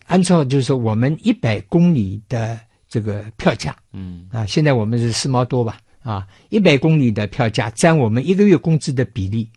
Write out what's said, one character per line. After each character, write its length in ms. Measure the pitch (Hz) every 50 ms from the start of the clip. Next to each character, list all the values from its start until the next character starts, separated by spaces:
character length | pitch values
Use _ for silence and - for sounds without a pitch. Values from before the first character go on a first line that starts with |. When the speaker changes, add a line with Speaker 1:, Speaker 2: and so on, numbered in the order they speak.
| _
Speaker 1:
按 180 | - 165 190 180
照， 220 | - 180 165 143
就 120 | 127 139
是 60 | 139 123
说 140 | - 139
我 180 | 127 117 110 107
们 220 | 110 123 139 160 -
一 120 | - 220 226
百 260 | - - 120 107 98
公 320 | - - - 170 175 180 165
里 280 | 127 101 95 98 104 - -
的 280 | 127 117 113 113 117 110 _ _ _ _ _
这 140 | _ - 123
个 240 | 104 110 101 104 101 110 -
票 180 | - - 170 123
价， 220 | - - 143 - _ _ _
Speaker 2:
嗯。 380 | - 101 95 90 90 87 90 92
Speaker 1:
啊， 140 | 104 113 110
现 180 | 98 - 160 151
在 80 | 147
我 140 | 135 117 107
们 120 | 107 120
是 140 | 120 117 117
四 160 | 110 - -
毛 160 | 139 127 127 127
多 180 | 120 139 123
吧， 160 | 120 - - - _ _ _ _ -
啊， 220 | 120 107 95 92 - _ _ _
一 100 | - 202
百 200 | 220 185 175 143
公 200 | 131 - 160 160
里 140 | 156 131 120
的 160 | 104 107 104
票 220 | 101 - - 123 110
价 200 | - - 107 113
占 260 | - - - 170 165
我 100 | 156 127
们 180 | 107 107 123 135
一 80 | 165 196
个 120 | 185 208
月 120 | 208 180
工 220 | - - 165 160 151
资 140 | - - 131
的 100 | 127 123
比 240 | - - - 95
例， 220 | 95 104 113 110 - _